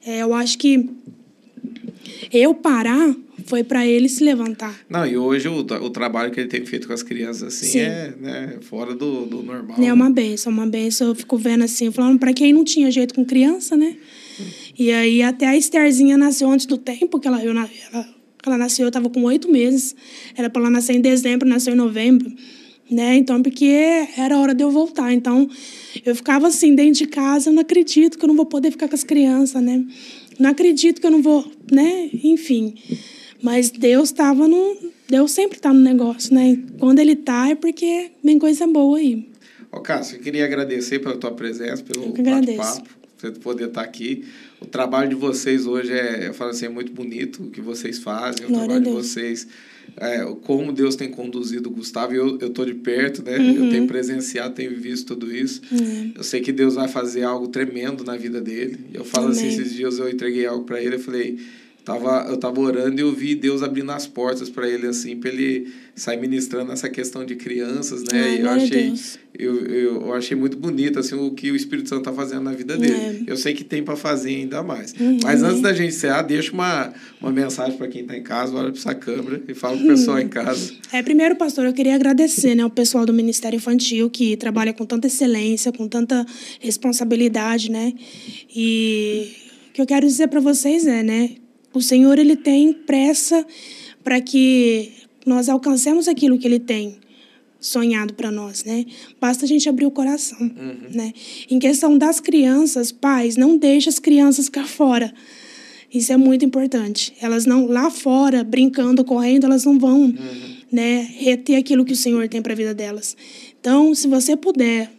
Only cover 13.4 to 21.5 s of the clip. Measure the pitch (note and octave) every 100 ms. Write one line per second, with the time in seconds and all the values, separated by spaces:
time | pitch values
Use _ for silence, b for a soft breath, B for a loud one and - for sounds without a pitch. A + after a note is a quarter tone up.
13.4 | C4+ F4+ - D4+ D#4+ E4 B B B B
14.4 | F#3 E3+ B - A#3+ A#3 A3+ A#3 A#3+ B3+
15.4 | C4 C#4 C#4+ E4 D4 B3+ C#4 C#4 C#4+ C4+
16.4 | C4+ C4+ C4 B3+ B3+ A#3+ F4 E4 C4+ B3
17.4 | A3+ A3+ A3 - - A#3 A3+ _ _ _
18.4 | - B3+ A#3+ A#3+ B3 B3 A#3+ A#3+ A#3+ C4
19.4 | F4 C#4+ A#3+ C4 B3+ - B B B -
20.4 | A#3 A#3+ A#3+ A#3+ A#3+ B3 B3 B3+ B3 B3
21.4 | C4